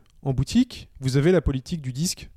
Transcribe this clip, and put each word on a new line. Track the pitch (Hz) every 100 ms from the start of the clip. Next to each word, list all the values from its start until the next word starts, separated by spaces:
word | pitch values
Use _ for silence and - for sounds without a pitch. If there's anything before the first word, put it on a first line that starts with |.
| _ _
en | 139
boutique, | 127 135 233 254 - - -
vous | 131 139
avez | 160
la | 180
politique | - 131 - 170
du | 131
disque | 127 180 - -